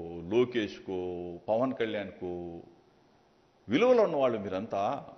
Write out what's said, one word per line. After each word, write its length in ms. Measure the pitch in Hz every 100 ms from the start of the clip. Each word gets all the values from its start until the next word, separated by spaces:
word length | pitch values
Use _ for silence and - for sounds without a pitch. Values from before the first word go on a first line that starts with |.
| 85 85 85
లోకేష్కో, 680 | 113 123 123 101 - - 92 90 87 87 87 -
పవన్ 280 | 110 131 123
కళ్యాణ్కో 520 | 113 104 95 - 90 87 87 85 - - _ _ _ _ _ _ _ _ -
విలువలు 320 | 170 247 247
ఉన్నవాళ్ళు 340 | 196 151 131 113
మీరంతా 360 | 98 92 113 101 104 139 -